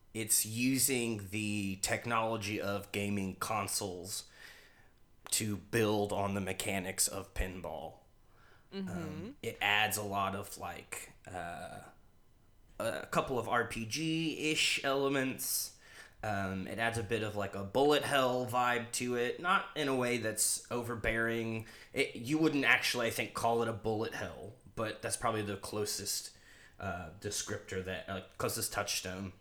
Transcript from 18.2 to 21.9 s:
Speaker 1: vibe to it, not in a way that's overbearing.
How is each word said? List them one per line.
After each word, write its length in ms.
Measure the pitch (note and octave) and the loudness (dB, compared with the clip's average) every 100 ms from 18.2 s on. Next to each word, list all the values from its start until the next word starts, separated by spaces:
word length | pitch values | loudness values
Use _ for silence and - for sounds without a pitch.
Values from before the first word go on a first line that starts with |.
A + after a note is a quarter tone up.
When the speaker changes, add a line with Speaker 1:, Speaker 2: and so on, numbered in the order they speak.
| C3 B2 B2 | 4 2 2
Speaker 1:
vibe 400 | B2 B2 A#2+ A#2 | 2 4 2 0
to 220 | - B2 B2 | -2 0 2
it, 240 | A#2+ - | 0 0
not 260 | F3 F#3+ - - | 4 4 2 -2
in 120 | C#3+ | 0
a 60 | C3 | 2
way 240 | B2 A#2+ | 2 2
that's 480 | A2 G#2 - - - | 0 2 2 2 -2
overbearing. 960 | A#2+ A2+ A#2 A2+ A2+ A2+ A#2 A2+ A2+ A2 - - | -4 -2 -2 0 2 2 2 0 -2 -6 -14 -4